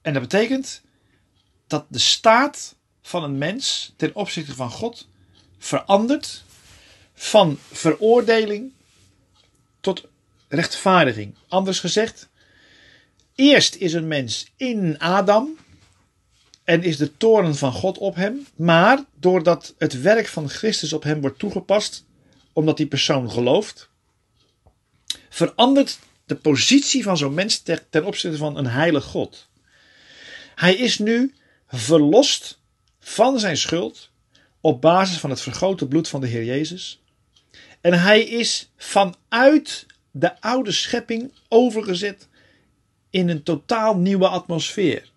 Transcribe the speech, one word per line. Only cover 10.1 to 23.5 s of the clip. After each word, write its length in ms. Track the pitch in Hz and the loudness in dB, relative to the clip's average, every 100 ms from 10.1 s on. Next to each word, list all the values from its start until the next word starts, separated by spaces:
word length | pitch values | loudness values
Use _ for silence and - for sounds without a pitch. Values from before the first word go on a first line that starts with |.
| _ _ _ _ | _ _ _ _
rechtvaardiging. 880 | 139 - - 196 185 139 107 104 - _ | -4 -4 -2 2 4 4 0 -12 -16 _
Anders 320 | 185 190 185 | -2 -2 -4
gezegd, 500 | 175 208 220 - - _ _ _ _ _ _ _ _ _ _ | -2 -2 -2 -8 -20 _ _ _ _ _ _ _ _ _ _
eerst 400 | - 277 262 - | 2 6 6 4
is 180 | - 185 | -2 -4
een 140 | 165 160 | -2 -2
mens 440 | 147 120 107 - | -4 -4 -8 -12
in 440 | _ 262 220 180 151 | _ -6 -2 -2 -2
Adam 580 | 165 190 196 214 285 320 _ _ _ _ _ _ _ _ _ _ | 0 2 4 2 0 -10 _ _ _ _ _ _ _ _ _ _
en 200 | - 165 | 0 0
is 140 | 175 143 | 0 -2
de 200 | 147 _ | -6 _
toorn 380 | 226 220 170 | 4 4 4
van 160 | 143 139 | 0 -2
God 260 | 104 185 185 | -2 -4 -4
op 180 | 196 | -6
hem, 320 | 175 202 269 277 | -4 -4 -6 -14
maar 480 | - 170 165 196 269 - | -4 2 4 6 4 0
doordat 600 | _ 180 185 165 - - _ | _ 2 2 2 0 -4 _
het 240 | 151 131 | -6 0
werk 260 | 156 226 214 | 2 2 0
van 220 | - 147 | -8 -8
Christus 440 | - 220 214 147 | -4 -4 -4 -6
op 100 | 151 | -6
hem 180 | 147 151 | -4 -2
wordt 180 | 139 - | -4 -4
toegepast, 680 | 208 190 - 202 - - _ _ _ _ _ | -6 -6 0 0 0 -12 _ _ _ _ _
omdat 240 | - 156 147 | 0 0 0
die 100 | 151 | -2
persoon 440 | 135 - 143 117 | -2 0 0 -2
gelooft, 580 | 113 120 | -2 2